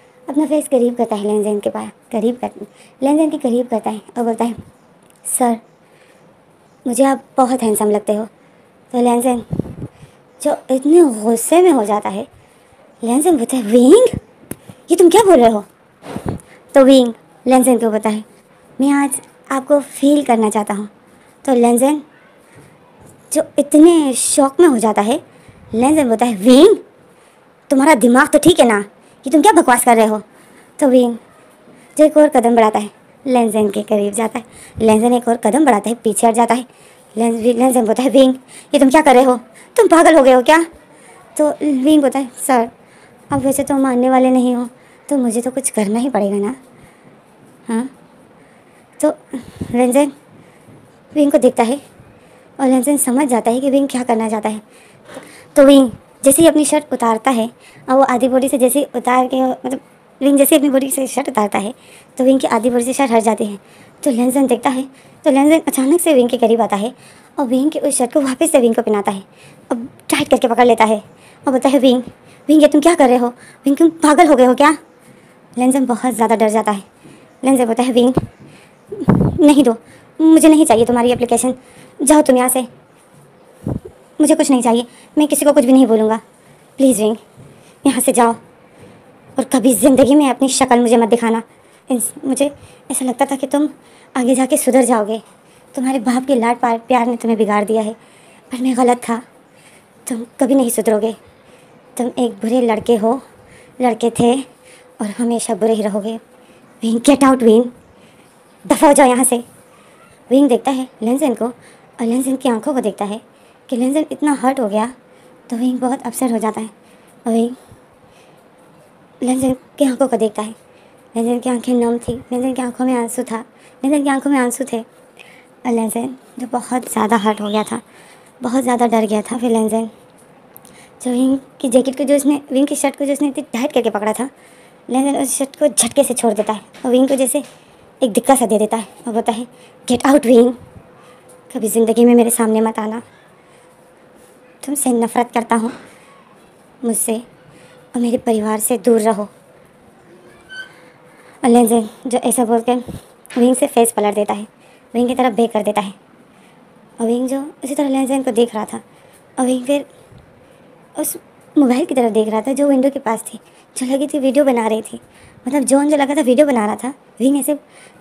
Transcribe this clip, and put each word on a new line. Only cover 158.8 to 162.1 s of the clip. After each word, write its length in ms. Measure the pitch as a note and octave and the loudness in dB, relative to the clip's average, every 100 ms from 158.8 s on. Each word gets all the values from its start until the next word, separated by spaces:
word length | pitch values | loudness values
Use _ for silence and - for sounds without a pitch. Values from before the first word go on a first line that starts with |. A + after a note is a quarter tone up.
| - _ _ _ _ - | -18 _ _ _ _ -6
और 80 | B3+ | -4
wing 180 | B3+ | -4
फिर 220 | B3 C#4+ - _ _ - _ _ _ _ _ _ _ - | -4 -4 -6 _ _ -20 _ _ _ _ _ _ _ -10
उस 180 | D4+ - - _ _ D4+ | -10 -10 -18 _ _ 0
mobile 260 | C4 B3 | 0 0
की 100 | E4+ | -2
तरफ 180 | C4 A#3 | -2 0